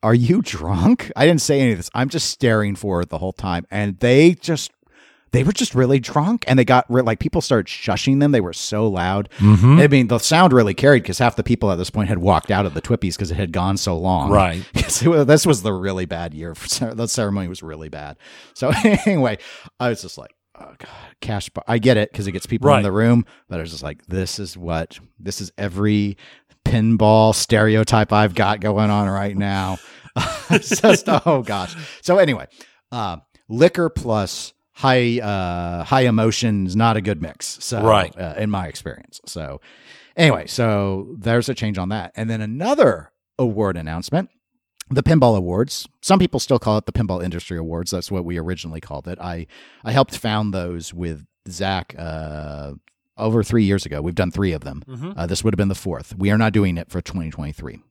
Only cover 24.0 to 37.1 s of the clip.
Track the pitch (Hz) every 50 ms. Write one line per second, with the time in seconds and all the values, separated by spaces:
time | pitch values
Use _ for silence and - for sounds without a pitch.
24 | _ - 90 95 92 85 - - 104 85 - 92 87 85 82 80 82 - - -
25 | - _ _ _ - 98 98 - 104 87 _ - 104 101 85 95 101 107 104 104
26 | 104 101 98 _ - - - _ _ _ _ _ _ - - 117 107 113 117 110
27 | 110 107 110 110 110 110 110 - - - 117 107 107 110 107 110 110 - - 110
28 | 107 - 107 104 107 104 87 - 107 95 104 107 95 107 101 101 107 104 104 104
29 | 104 98 95 98 101 101 101 95 101 101 98 98 95 92 95 87 - - - -
30 | - - _ - - - 640 605 - - - 220 - - - - - 220 185 -
31 | - - 160 143 - 170 156 135 120 110 104 101 92 90 - 165 151 - - -
32 | _ - 175 196 190 156 131 92 65 - _ _ - _ _ _ _ _ - 123
33 | 110 98 87 78 _ _ _ _ _ _ 110 117 147 175 - - 170 160 - -
34 | - 123 110 107 98 92 - - - - _ _ _ _ _ - - 135 131 127
35 | 120 120 117 120 113 104 101 98 92 87 87 87 87 85 87 87 82 - 135 135
36 | 131 123 113 110 110 113 107 - - 117 107 101 95 92 90 107 113 117 113 110
37 | 98 104